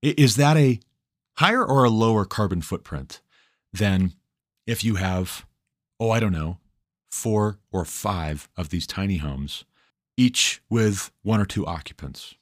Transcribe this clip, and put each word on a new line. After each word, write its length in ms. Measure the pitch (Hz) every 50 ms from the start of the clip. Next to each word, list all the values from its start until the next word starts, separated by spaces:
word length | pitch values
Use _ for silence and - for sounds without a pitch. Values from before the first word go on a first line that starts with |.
| -
I-, 80 | 143 -
is 200 | - 147 131 104
that 220 | 110 147 147 156 156
a 220 | 147 135 123 107 _ _ _ _ _ _ _ _ _ _ _ -
higher 280 | 156 185 220 254 240
or 180 | - 135 139 131
a 60 | 120
lower 360 | 113 110 113 113 113 107 101
carbon 360 | - - - 107 98 92 87
footprint 600 | 80 - - 78 _ - - 71 67 67 - - _ _ _ _ _ _ _ _ _ _ -
than 400 | 95 104 101 95 95 92 92 90 _ _ _ _ _ _ _ _ _ _ -
if 160 | 117 - -
you 120 | 113 110
have, 520 | 95 95 92 92 92 92 90 - - - _ _ _ _ _ _ _ _ _ _ _
oh, 120 | 113 113
I 80 | 113 113
don't 140 | 113 104 92
know, 260 | 80 78 80 87 - _ _ _ _ _ _ _ _ _ _ - -
four 420 | - 117 107 107 104 107 104 - _ _
or 120 | - 95 87
five 640 | - - - - 104 101 90 82 76 76 76 - _ _
of 140 | - 87 76
these 160 | - 87 82
tiny 320 | - - - 98 98 98 85
homes, 480 | 76 76 69 67 69 73 - - - _ _ _ _ _ _ _ _ _ _
each 460 | - 127 123 123 - - - - - _ _
with 420 | 110 117 110 107 101 95 - - _ _ _
one 180 | 104 110 107
or 40 | 101
two 200 | 95 - 104 90
occupants. 680 | 78 85 80 - - - _ - 67 62 - - - - _